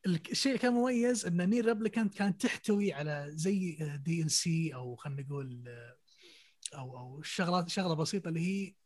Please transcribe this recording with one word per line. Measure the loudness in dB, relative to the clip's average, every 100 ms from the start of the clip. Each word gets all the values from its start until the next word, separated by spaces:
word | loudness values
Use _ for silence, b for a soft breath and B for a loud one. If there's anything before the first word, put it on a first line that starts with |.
| 2
الك-، | 0 0
الشيء | 0 0
اللي | 2
كان | 2
مميز | 4 4 4 4 2 2
إن | 2 4
نير | 4 4
ريبليكانت | 2 2 2 0
كانت | 2 0 2
تحتوي | 0 0 2 2 2
على | 0 -2 -4 -6
زي، | -2 0 2 0 -2
آه، | -4 -4
دي | -2 0
ال | 2
سي | 2 2 2 0 -4
أو | -8 -8
خلينا | -8 -8
نقول، | -6 -6 -6 -10 -14
آه، | -16 -18 -20 _ B B B B B -14 -12
أو، | -12 -12
أو | -14 -12
شغلات، | -8 -2 2 2 0
شغلة | -2 0 0
بسيطة | 0 -2 -2
اللي | -2
هي | 0 -2 -4 _